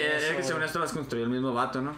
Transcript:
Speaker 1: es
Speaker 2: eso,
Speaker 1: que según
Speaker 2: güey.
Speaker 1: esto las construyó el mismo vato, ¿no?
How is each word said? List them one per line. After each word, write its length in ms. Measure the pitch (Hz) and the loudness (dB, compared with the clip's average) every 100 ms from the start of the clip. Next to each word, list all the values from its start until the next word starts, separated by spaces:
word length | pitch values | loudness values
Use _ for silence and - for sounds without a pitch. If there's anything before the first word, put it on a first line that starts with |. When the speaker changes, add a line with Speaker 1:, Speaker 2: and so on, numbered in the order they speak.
| 151 | 2
Speaker 1:
es 160 | 151 | 2
Speaker 2:
eso, 140 | 151 180 | 2 0
Speaker 1:
que 60 | |
según 140 | - 160 | 0 0
Speaker 2:
güey. 80 | 156 | 0
Speaker 1:
esto 120 | 170 | 0
las 140 | 156 | -2
construyó 300 | 160 135 117 117 | -2 -4 -2 0
el 60 | |
mismo 200 | 127 131 | 0 0
vato, 300 | 120 131 135 | 0 0 -2
¿no? 140 | 139 | -4